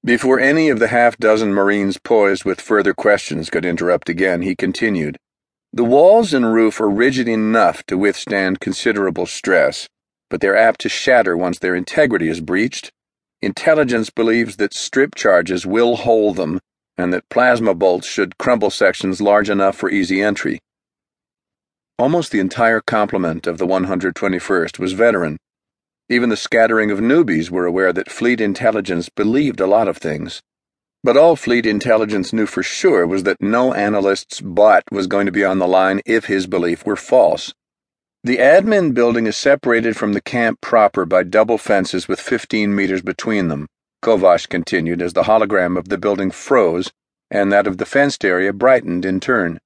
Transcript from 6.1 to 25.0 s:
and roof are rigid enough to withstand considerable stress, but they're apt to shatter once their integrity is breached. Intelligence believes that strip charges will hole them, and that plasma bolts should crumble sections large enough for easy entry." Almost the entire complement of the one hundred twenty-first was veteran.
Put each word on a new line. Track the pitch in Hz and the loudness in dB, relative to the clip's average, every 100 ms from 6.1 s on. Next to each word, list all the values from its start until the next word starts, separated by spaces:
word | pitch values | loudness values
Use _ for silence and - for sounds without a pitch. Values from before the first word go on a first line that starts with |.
| 220 214 | 6 4
and | 143 117 | 0 2
roof | 113 110 - | 2 2 2
are | 107 | -2
rigid | 101 127 127 117 | 2 0 0 -2
enough | 110 107 113 90 85 - | -2 0 2 2 0 -6
to | 95 | -2
withstand | 101 - - 101 95 95 | 0 -2 -4 -2 -2 -2
considerable | - 92 120 101 95 82 90 | -6 -4 -2 -2 -2 -4 -8
stress, | - - 90 67 - - _ _ _ _ | -8 0 2 2 -2 -16 _ _ _ _
but | 87 | -4
they're | 98 101 | 0 4
apt | 113 - | 2 2
to | 110 | -6
shatter | - - 123 95 85 | -4 2 4 4 0
once | 90 90 | -2 -4
their | 92 | -4
integrity | 90 90 - 147 104 82 | -4 -2 0 2 0 -2
is | 85 | -4
breached. | 78 92 120 - - _ _ _ _ _ | -4 -2 -2 -6 -18 _ _ _ _ _
Intelligence | 101 - - 156 135 117 110 | -8 -2 2 2 2 0 -4
believes | - 113 117 113 - | -2 0 0 -2 -4
that | 101 - | -4 -4
strip | - 131 143 - | -4 0 0 0
charges | - 90 87 90 95 | 2 2 2 -6 -2
will | 107 120 117 | 0 2 0
hole | 120 113 104 90 | 2 2 2 -2
them, | 80 92 _ _ _ - | -4 -6 _ _ _ -6
and | 90 | -4
that | 90 _ | -4 _
plasma | 113 127 120 110 | 0 2 2 0
bolts | 87 95 90 - | 2 2 0 -4
should | - 95 - | -4 -4 -4
crumble | - 120 101 | -2 0 0
sections | - 98 - 95 92 | 2 0 0 -6 -2
large | 101 104 104 | 2 2 2
enough | 101 98 - | 0 0 0
for | 95 | -2
easy | 98 87 95 | -2 -2 0
entry." | 104 101 - - _ _ _ _ _ _ _ _ _ _ _ _ _ - | -2 -2 -6 -6 _ _ _ _ _ _ _ _ _ _ _ _ _ -2
Almost | 127 170 156 | 0 0 0
the | 104 | -2
entire | 95 117 117 113 | -2 0 2 2
complement | - 110 104 98 87 80 87 | 0 -2 0 -2 -2 -4 -6
of | 85 | -4
the | 92 | -2
one | 95 92 | -2 -2
hundred | 92 92 85 | -2 -4 -4
twenty-first | 101 92 - 95 82 - | -4 -4 -2 -2 -2 -6
was | 92 | -8
veteran. | 95 | 0